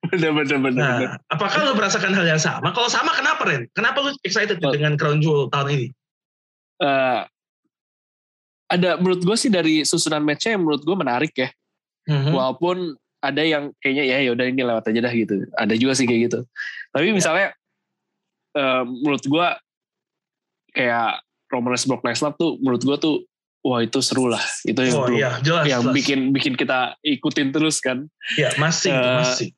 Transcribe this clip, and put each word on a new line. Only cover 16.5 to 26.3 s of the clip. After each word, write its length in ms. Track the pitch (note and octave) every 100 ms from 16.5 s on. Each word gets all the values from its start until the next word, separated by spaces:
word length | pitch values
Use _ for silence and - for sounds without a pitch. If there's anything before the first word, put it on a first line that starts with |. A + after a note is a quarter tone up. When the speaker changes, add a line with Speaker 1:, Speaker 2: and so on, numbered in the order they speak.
| - - - -
Speaker 1:
Tapi 180 | C3+ F3
Speaker 2:
Ya. 40 | G#3
Speaker 1:
misalnya, 300 | E3+ E3 G3 - _ _ _ _ _ _ _ _ _
eh, 300 | - C3+ B2+ B2
menurut 380 | B2 D3 C3+ C3+
gue 220 | D3+ F3 - _ _ _ _ _ _ _ _ _ _ _ -
kayak 480 | B2 A#2 A2+ - - _ _
Roman 220 | C3 A#2+
Reigns, 160 | B2 -
Brock 160 | B2+ B2
Lesnar 320 | A#2 D3+ C#3+
tuh 240 | E3 -
menurut 240 | C3 A#2+ B2
gue 120 | C#3+
tuh, 140 | D#3+ C3+ - _ _ _ -
wah, 160 | B2
itu 160 | A#2 C3+
seru 300 | C3 B2+ B2+
lah. 160 | A2 - -
Itu 220 | - A2+ B2+
yang 100 | C#3+
Speaker 2:
Oh, 140 | B2+
Speaker 1:
belum, 100 | A#2+
Speaker 2:
iya, 120 | - B2
jelas, 240 | C3+ E3+ D3+
Speaker 1:
yang 160 | B2+ B2
Speaker 2:
jelas. 60 | C3+
Speaker 1:
bikin, 220 | C3 C#3 C3